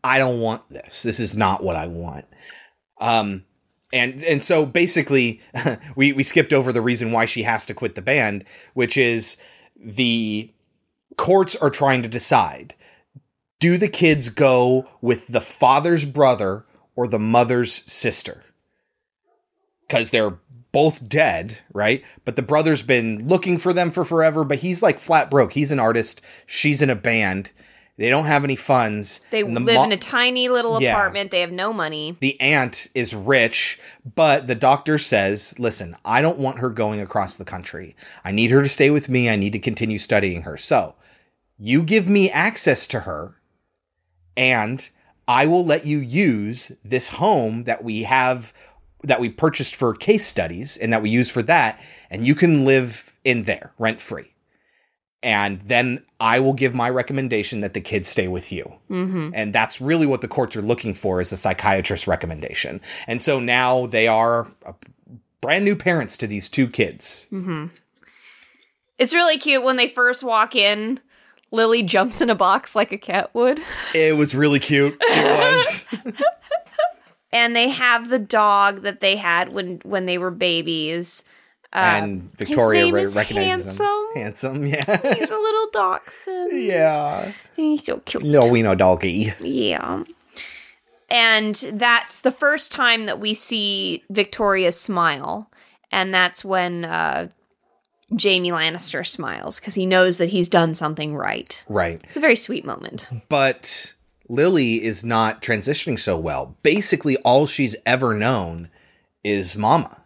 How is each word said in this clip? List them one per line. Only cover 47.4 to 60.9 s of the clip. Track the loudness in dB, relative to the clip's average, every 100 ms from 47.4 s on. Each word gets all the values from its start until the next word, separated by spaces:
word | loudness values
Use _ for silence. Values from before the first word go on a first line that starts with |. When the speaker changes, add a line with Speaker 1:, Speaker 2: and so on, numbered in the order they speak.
| 0 -4
Speaker 1:
that | -6 -6
we | -4 -6
have, | 0 2 2 -2 -8 _ -20 _ _ _
that | -2 0
we | 0
purchased | 0 0 0 -6
for | -2 -2
case | -2 2 2 2
studies | -2 -4 -8 -8
and | -6 -2
that | 0
we | 2
use | 0 0
for | -2
that, | 2 2 2 -4 -20 -20 _
and | -4 0
you |
can | 2 4 4
live | 4 2 2 -8 -12 _
in | -2 0
there | -2 -6 -8 -4
rent-free. | -4 -4 -10 -12 -14 _ _ _ _ _ _ _ _ _
And | -2 0 0 -4
then | 0 0 0 -4 _ _
I | 2 4
will | 2
give | 2 0
my | 0 0
recommendation | -2 -2 -4 -2 -2 -2 -6
that | -6
the | -8
kids | -4 -4 -2
stay | -2 -2
with | -6 -8
you." | -12 -12 -20 _
Speaker 2:
Mm-hmm. | -6 -4 -4 -6
Speaker 1:
And | -6 -2
that's | 0 0 -4
really | 0 2
what | 2 0
the | -2
courts | -4 -4
are | -4
looking | -2 -2 -4